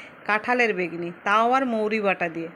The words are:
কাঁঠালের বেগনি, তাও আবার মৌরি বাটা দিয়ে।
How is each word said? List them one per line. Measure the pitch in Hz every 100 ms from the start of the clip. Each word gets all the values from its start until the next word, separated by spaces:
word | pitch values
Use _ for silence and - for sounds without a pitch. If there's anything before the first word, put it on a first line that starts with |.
| - - -
কাঁঠালের | 214 240 247 226
বেগনি, | 180 170 170 175 175
তাও | 202 214
আবার | 233 262 262
মৌরি | 220 214 220
বাটা | 202 180 175
দিয়ে। | 165 165